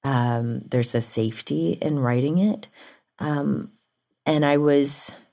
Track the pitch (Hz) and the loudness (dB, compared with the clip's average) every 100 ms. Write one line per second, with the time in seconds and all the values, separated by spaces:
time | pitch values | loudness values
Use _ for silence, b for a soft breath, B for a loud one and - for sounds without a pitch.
0 | - 131 120 117 117 117 - 127 120 120 | 0 2 2 0 -2 -6 -2 -2 0 -2
1 | 110 - 110 110 - 151 170 - 151 147 | -2 -2 -2 -4 -6 -2 -2 -2 -2 0
2 | 123 123 139 170 208 - - B B B | 2 2 2 2 0 -2 -8 B B B
3 | B _ 151 147 143 135 - _ _ _ | B _ -4 -2 -2 -4 -6 _ _ _
4 | _ _ - 156 147 143 147 143 139 139 | _ _ 0 2 4 4 4 4 2 -4
5 | - - _ | -8 -12 _